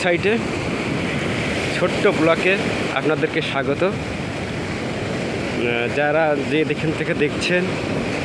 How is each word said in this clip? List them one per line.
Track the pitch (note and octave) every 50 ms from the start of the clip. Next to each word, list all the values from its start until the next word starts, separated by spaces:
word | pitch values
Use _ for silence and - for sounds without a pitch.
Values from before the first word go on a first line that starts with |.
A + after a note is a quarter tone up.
| -
সাইডে, | F3+ F3 E3 D#3+ G3+ A#3 A3+ - - - - - - - - - - - - - - - - - - - - - - - - - - - -
ছোট্ট | F3 F3+ - - -
ব্লকে | G3+ D#3 - D#3+ E3 E3 - - F#3 G3 G#3 - - - - - - -
আপনাদেরকে | C3+ C3+ D3+ D#3 C#3+ D#3 D#3 - E3
স্বাগত। | D3+ - C#3 C#3 C3+ C3 C#3+ - F3
আহ, | G3 - - - - - - - - - - - - - - - - - - - - - - - - - - - - - - - - - A#2 A#2 A#2+ A#2+ A#2 A#2+ A#2 G#2+
যারা | C#3+ D3 D3 D3+ D#3+ D#3+ D3+ D3 C#3 C3 B2
যে | C#3 D#3 D3+
যেখান | C#3 D3 - D#3+ D#3+ D3
থেকে | - D#3 D3+ E3+
দেখছেন, | C3+ D3 C#3+ - - - - F3+ F3+ F#3
আহ, | F#3+ F#3 - - - - - - - - -